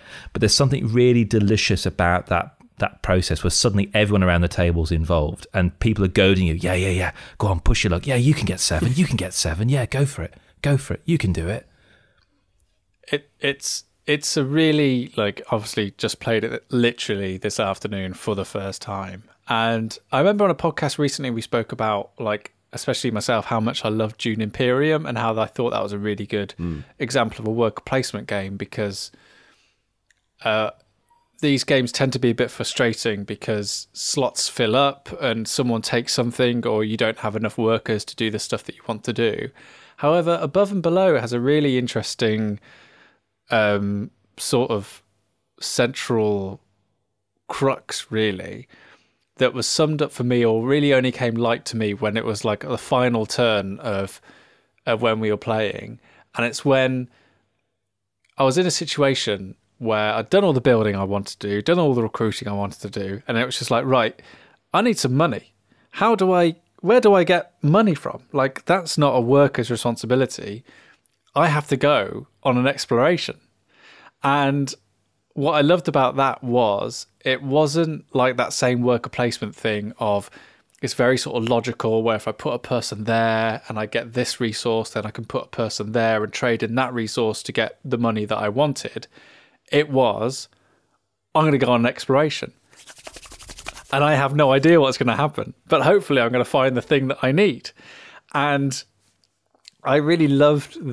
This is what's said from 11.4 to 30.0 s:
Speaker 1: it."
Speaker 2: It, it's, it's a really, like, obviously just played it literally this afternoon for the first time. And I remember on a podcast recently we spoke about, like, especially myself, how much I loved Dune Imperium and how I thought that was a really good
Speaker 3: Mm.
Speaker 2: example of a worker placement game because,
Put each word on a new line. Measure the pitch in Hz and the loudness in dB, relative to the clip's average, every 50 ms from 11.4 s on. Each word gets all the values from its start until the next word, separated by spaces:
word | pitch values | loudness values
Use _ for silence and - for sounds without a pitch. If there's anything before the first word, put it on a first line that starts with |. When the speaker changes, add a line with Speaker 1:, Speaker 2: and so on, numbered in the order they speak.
| 80 | -2
Speaker 1:
it." | 87 107 - - _ _ _ _ _ _ _ _ _ _ _ _ _ _ _ _ _ _ _ _ _ _ _ _ _ _ _ - - | -4 -6 -8 -10 _ _ _ _ _ _ _ _ _ _ _ _ _ _ _ _ _ _ _ _ _ _ _ _ _ _ _ -10 -6
Speaker 2:
It, | - 143 147 _ _ - | -6 -6 -6 _ _ -4
it's, | - 139 139 - - - - - - _ _ _ - | -4 -4 -4 -2 -6 -6 -6 -8 -10 _ _ _ -2
it's | - 147 143 147 - - | -2 -2 0 0 -2 0
a | 160 139 | 0 0
really, | 131 143 160 160 156 151 151 147 139 131 123 123 - - | 0 2 2 4 4 4 4 4 2 2 0 -2 -4 -4
like, | - 107 101 98 - - - | -2 -2 -2 -2 -6 -6 -4
obviously | 123 110 101 - - - 104 98 - | -4 -4 -4 -4 -4 -4 -4 -4 -4
just | - - 107 - - | -6 -6 -6 -6 -4
played | - 127 117 110 104 | -2 0 0 0 0
it | 120 123 - _ - | -2 -6 -8 _ -4
literally | - 123 120 120 117 - - - 107 98 98 95 92 | 0 2 2 2 0 -2 -6 -6 -4 -4 -4 -6 -6
this | 92 - 104 - - | -6 -6 -6 -4 -2
afternoon | 110 98 98 - - 104 104 98 95 92 92 | -2 -2 -2 -4 -6 -8 -6 -6 -6 -8 -10
for | - - - 104 | -8 -6 -4 -4
the | 98 95 | -4 -4
first | - - 104 98 98 95 - | -6 -8 -8 -8 -8 -10 -10
time. | - - 101 98 95 92 92 95 - _ _ _ _ - | -10 -10 -10 -10 -10 -10 -14 -16 -20 _ _ _ _ -4
And | 120 113 113 113 117 113 113 110 - - _ - | -2 0 0 0 0 -2 -4 -6 -10 -14 _ -4
I | - 131 | 0 2
remember | 151 196 208 208 208 | 2 2 2 2 2
on | 190 | 0
a | 160 | 0
podcast | - - 165 156 - 160 139 - | 0 -2 -4 -4 -2 -4 -4 -2
recently | - 147 139 - - 139 127 | -2 -2 -2 -2 -4 -6 -6
we | 117 117 | -6 -6
spoke | 117 - - 120 110 - | -6 -2 -2 -2 -2 -4
about, | 127 - 113 110 107 101 101 - _ - | -6 -4 -2 -2 -2 -2 -4 -8 _ -8
like, | 120 107 104 104 - - _ _ _ - | -4 -4 -4 -4 -6 -12 _ _ _ -16
especially | - - - - 127 - - 123 | -14 -8 -4 -4 -4 -2 -2 -2
myself, | 113 104 - - 120 110 101 | -2 -2 -2 0 0 0 0
how | - 123 113 | -2 -2 -2
much | 110 117 123 - - | -2 -2 -4 -4 -4
I | 110 | -4
loved | 107 110 107 110 110 - | -2 -2 -2 -4 -4 -6
Dune | - 120 107 110 | -4 -4 -2 -2
Imperium | 110 104 - - 131 123 123 131 143 156 156 156 160 | -4 -6 -2 -2 0 0 2 2 2 2 0 0 -2
and | - 123 | -4 -4
how | 113 117 113 110 110 | -2 -2 -2 0 -2
I | 110 | -2
thought | - - - 120 117 | -4 -4 -4 -4 -2
that | 107 107 104 | -2 -2 -4
was | 101 104 | -4 -6
a | 101 | -6
really | 101 107 104 95 104 | -4 -4 -4 -4 -6
good | - 113 104 101 - - - | -6 -4 -4 -4 -6 -8 -8
Speaker 3:
Mm. | 85 87 80 73 67 - _ - | -6 -6 -6 -8 -10 -14 _ -10
Speaker 2:
example | 143 - - 135 117 110 - - | -8 -2 0 0 0 -2 -4 -8
of | 110 | -6
a | 107 | -4
worker | 110 117 120 110 - - - | 0 0 0 0 -2 -4 -8
placement | - 135 135 123 - - 104 107 | -4 -4 -2 -4 -4 -8 -10 -8
game | - 104 101 95 98 98 | -6 -6 -6 -6 -6 -8
because, | 98 101 - - - 107 101 101 - - - _ _ _ _ _ _ _ _ _ _ _ _ _ _ _ _ _ _ | -10 -10 -10 -6 -6 -6 -6 -6 -8 -12 -14 _ _ _ _ _ _ _ _ _ _ _ _ _ _ _ _ _ _